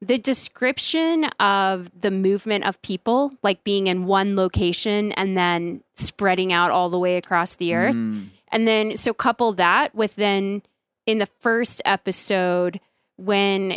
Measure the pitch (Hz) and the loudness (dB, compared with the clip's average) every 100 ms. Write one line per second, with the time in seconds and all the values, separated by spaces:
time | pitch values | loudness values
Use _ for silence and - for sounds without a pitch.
0 | 196 254 233 254 - - 254 269 - 320 | -2 -2 0 0 0 -2 -2 -2 -2 0
1 | 330 330 302 - 202 196 190 190 175 175 | 0 0 -2 0 0 2 0 -2 -6 -4
2 | 202 190 190 202 220 202 - 190 - 185 | -2 0 0 0 -2 -2 -2 -6 -8 -6
3 | - 247 285 269 208 185 - 196 190 180 | 0 0 0 -2 -2 -2 -2 0 0 0
4 | 180 196 196 196 185 - 180 170 220 208 | 2 2 2 0 0 0 0 0 0 0
5 | 208 - 196 190 175 170 170 - _ - | -2 -2 -2 0 2 0 -4 -8 _ -4
6 | - - 196 180 185 175 175 151 180 180 | -4 0 0 2 2 2 2 2 2 0
7 | 180 180 - 175 175 - 170 170 180 233 | 0 0 0 0 0 -2 -2 0 0 0
8 | - - 196 - - 226 226 220 214 - | -4 -6 -10 -18 -4 0 2 2 0 0
9 | - 214 262 226 226 185 175 208 294 214 | -2 0 -2 0 0 2 4 4 0 -2
10 | 214 - 202 196 196 202 - _ _ _ | -4 0 0 0 -2 -6 -10 _ _ _
11 | - 220 196 _ 233 233 240 - - 196 | -2 -2 -2 _ -2 0 0 0 0 -2
12 | - 185 - 196 180 175 180 190 _ _ | -2 -4 0 0 0 0 -2 -4 _ _
13 | _ - 185 202 202 196 190 | _ -10 -2 0 2 0 -2